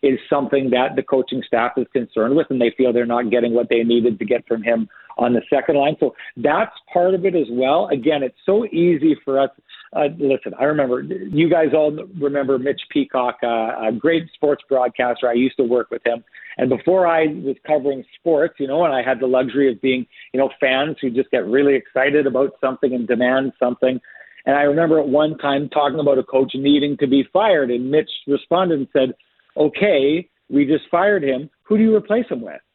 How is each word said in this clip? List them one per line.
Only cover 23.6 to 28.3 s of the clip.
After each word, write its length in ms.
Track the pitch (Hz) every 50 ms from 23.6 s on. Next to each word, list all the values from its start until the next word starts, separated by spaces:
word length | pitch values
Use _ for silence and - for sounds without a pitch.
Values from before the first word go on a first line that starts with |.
| 127 123 123 - - 127 131 - _ - - - - - - - -
And 100 | - 139
I 60 | 143 143
remember 360 | 147 143 156 170 160 160 160
at 80 | 143 131
one 300 | 127 147 156 156 156 156
time 320 | - 143 139 139 147 135
talking 300 | - 151 147 143 131 160
about 180 | 147 143 139 131
a 60 | 127
coach 280 | - - 131 135 - -
needing 420 | 127 135 143 143 147 139 147 143 -
to 100 | 147 135
be 160 | 131 139 131 - _
fired, 360 | 185 214 226 190 156 139 120
and 220 | 123 120 127 131
Mitch 180 | 143 147 156 - - - -
responded 520 | -